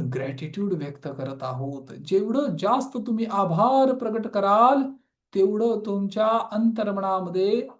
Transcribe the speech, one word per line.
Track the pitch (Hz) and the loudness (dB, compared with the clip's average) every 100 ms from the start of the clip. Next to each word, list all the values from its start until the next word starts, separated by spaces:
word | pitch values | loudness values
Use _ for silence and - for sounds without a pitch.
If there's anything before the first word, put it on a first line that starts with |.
| 127 | -2
ग्रॅटिट्यूड | 127 131 127 156 196 202 | -4 -6 -8 -10 -6 -4
व्यक्त | 165 143 - 143 131 | -4 -6 -10 -12 -8
करत | 135 135 | -10 -8
आहोत. | 127 127 135 139 - - 143 | -8 -6 -6 -8 -12 -14 0
जेवढं | 190 214 262 285 160 | 0 2 0 -2 -2
जास्त | 190 254 269 247 214 | 0 0 -2 -6 -4
तुम्ही | 226 220 | -2 -2
आभार | 202 185 165 233 269 269 | 0 0 2 4 4 4
प्रकट | 254 233 226 220 | 2 -2 -4 -4
कराल, | 208 196 214 240 277 269 - _ _ _ | 0 4 6 6 6 0 -6 _ _ _
तेवढं | 196 202 214 233 214 214 | 2 2 4 0 0 -2
तुमच्या | 202 196 214 214 226 - | -4 -2 0 2 2 0
अंतर्मनामध्ये | 214 226 226 208 196 190 190 180 185 196 233 - - | 2 2 2 -2 -2 -2 -2 -2 0 2 0 -2 -12